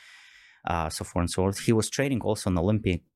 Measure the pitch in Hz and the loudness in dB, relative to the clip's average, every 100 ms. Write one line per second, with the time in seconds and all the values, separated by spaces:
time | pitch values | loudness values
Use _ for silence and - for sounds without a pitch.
0 | - - - - - _ - 85 78 - | -20 -20 -20 -20 -20 _ -4 -2 -2 -4
1 | - 90 85 - 95 98 - 113 104 - | -4 -2 0 2 0 0 2 2 2 -2
2 | 139 123 101 107 - 90 90 107 101 87 | -2 0 -2 -2 0 2 2 2 0 -2
3 | - | -4